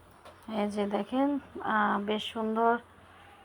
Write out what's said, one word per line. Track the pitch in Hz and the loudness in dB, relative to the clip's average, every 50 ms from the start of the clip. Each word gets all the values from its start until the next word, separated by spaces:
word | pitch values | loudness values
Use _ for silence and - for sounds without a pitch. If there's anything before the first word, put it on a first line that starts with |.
| - - - - - - - - - - 220 | -20 -20 -20 -20 -20 -20 -20 -18 -12 -6 -2
এই | 208 208 208 | -2 -2 0
যে | 202 208 202 | 0 -2 -2
দেখেন, | 202 202 214 202 - 254 262 277 285 285 269 - - - 359 | 0 0 -2 -2 -2 0 0 2 2 0 -2 -6 -10 -12 -6
আহ, | 392 - 220 214 208 208 202 202 | -4 0 2 2 2 2 2 0
বেশ | 202 208 214 214 214 | 0 -2 -2 -2 -4
সুন্দর | - - 226 220 220 220 220 233 233 240 233 - - - - - - - - - - - - - | -6 -6 -4 -2 -2 0 4 4 4 4 2 -2 -10 -20 -20 -20 -20 -20 -20 -20 -20 -20 -20 -20